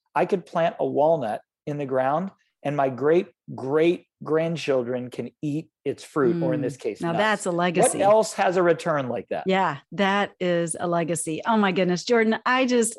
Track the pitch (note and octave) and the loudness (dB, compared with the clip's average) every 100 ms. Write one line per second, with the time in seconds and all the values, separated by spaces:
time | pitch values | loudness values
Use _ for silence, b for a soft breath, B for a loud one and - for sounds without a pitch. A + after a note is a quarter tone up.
0 | _ C#3+ F3+ F#3+ - F3 E3 - C#3 C3 | _ -2 0 -2 -2 -2 -2 -2 -2 2
1 | D3+ D#3+ A2+ A2+ - _ - D3 C#3 C3 | 2 2 -2 -6 -10 _ -10 -8 -2 -2
2 | C3 D3+ G3 - _ _ C#3+ C#3+ C3+ A#2+ | 0 -2 -4 -12 _ _ -4 0 -2 0
3 | D3 E3+ G3+ _ - B2 B2+ D3+ E3+ F3 | 2 2 0 _ -16 -10 -2 2 2 0
4 | _ _ C#3+ D#3 E3 E3 D3 C3+ A#2+ B2+ | _ _ -2 -2 0 -4 -2 -2 -2 -6
5 | B2 - B2 _ D3+ D3 D3+ _ C#3+ B2 | -8 -10 -12 _ -6 -6 -8 _ -8 -8
6 | - D#3+ F3 E3+ E3 B2+ E3 D3 A#2 G2+ | -6 0 2 2 -2 -2 -4 -4 -8 -4
7 | E3+ E3 G#3+ G3+ F#3+ E3+ F3+ E3+ B3+ - | -4 0 0 0 -2 0 0 4 2 4
8 | G3 A3 G#3 - G3 F3+ F3 E3 F3 D3+ | 4 4 4 0 0 4 4 2 0 -2
9 | B2+ A#2+ - F#2+ F#3 F#3+ F3+ C3+ _ E3+ | -2 -6 -6 -6 0 2 0 -2 _ -2
10 | G3 G3+ G3+ - F3+ E3+ E3+ - F3 E3+ | 0 2 -2 -2 0 0 -2 -4 -2 -2
11 | E3 E3 - D#3 - A3 G3+ F#3+ F3+ F3 | -2 -4 -4 -6 0 2 2 2 0 0
12 | - A#3+ A3 A3+ - B3+ C4 B3 A3+ | 0 2 2 0 0 0 2 2 0